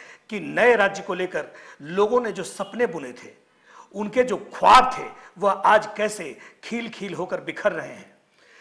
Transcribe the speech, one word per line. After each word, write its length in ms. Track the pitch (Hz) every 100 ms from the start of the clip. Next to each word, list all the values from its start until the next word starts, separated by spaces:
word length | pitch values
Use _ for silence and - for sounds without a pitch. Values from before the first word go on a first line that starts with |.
| - - -
कि 100 | 208
नए 360 | 147 156 233 226
राज्य 260 | 196 190
को 120 | 196
लेकर 420 | 180 180 165 143 - - -
लोगों 400 | 143 185 214 247
ने 100 | 226
जो 120 | 185
सपने 420 | 170 - 190 220 233
बुने 260 | 165 131
थे, 160 | 123 - - _ _ _ - - 196
उनके 280 | 208 254
जो 140 | 247 190
ख्वाब 580 | - - 180 254 - -
थे, 60 | - - - -
वह 140 | 196
आज 380 | - 170 214 214 -
कैसे 400 | 214 208 156 113 - _
खील 260 | - 233 233
खील 240 | - 196
होकर 280 | 160 180 175
बिखर 300 | 147 151 208
रहे 160 | 170 135
हैं। 300 | 113 - _ _ _ _ -